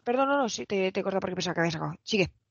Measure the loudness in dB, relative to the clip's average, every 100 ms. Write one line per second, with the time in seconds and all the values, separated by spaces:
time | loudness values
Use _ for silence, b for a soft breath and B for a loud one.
0 | -2 2 2 2 0 -4 -4 0 0 0
1 | -2 -2 -2 -2 -2 0 0 0 -4 -8
2 | 0 2 2 -2 _